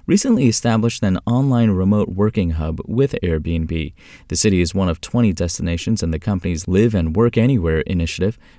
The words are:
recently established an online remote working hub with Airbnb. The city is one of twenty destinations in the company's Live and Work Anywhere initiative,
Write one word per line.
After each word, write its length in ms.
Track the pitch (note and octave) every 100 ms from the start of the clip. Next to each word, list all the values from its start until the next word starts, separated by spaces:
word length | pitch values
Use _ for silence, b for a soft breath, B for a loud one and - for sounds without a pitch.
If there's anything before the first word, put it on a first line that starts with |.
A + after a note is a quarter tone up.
| -
recently 420 | G#3 C4+ G#3 B2+
established 540 | - A#2+ A2+ A2+ -
an 160 | G2+ F#2 -
online 460 | A#2+ C#3 A#2+ A2+
remote 380 | F#2 F#2 G#2 G2
working 420 | F#2 G#2+ A2 E2+
hub 280 | D#2 D#2 D#2+ -
with 300 | A2+ C#3 -
Airbnb. 680 | F2+ D#2 D#2+ E2 D#2+ E2 C#2+ B B B -
The 80 | -
city 260 | A2 F#2
is 140 | E2+ F#2+
one 120 | F#2
of 140 | D#2+
twenty 320 | - A#2+ A2
destinations 680 | E2 F2 - E2+ E2+ - A2
in 80 | E2
the 80 | D#2+
company's 480 | - F#2+ F#2 D#2+ -
Live 260 | F#2 A#2
and 220 | G#2 E2 E2+
Work 240 | A#2+ A#2
Anywhere 400 | B2 B2 E2 D#2+
initiative, 580 | - F2+ E2 - F#2+ - b